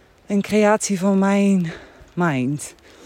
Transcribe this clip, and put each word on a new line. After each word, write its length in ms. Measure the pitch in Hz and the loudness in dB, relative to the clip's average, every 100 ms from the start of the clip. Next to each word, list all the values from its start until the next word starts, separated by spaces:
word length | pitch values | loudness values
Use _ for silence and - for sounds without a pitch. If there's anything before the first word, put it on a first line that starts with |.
| _ _ - | _ _ -4
een 160 | 202 | -4
creatie 560 | - 208 208 214 - 196 | 0 2 2 2 -2 -2
van 200 | 196 196 | 0 2
mijn 540 | 196 202 202 190 165 - - - - | 2 2 2 2 -2 -8 -18 -20 -12
mind. 640 | - 175 135 127 147 - - - - | -4 -2 -2 -2 -6 -10 -18 -20 -20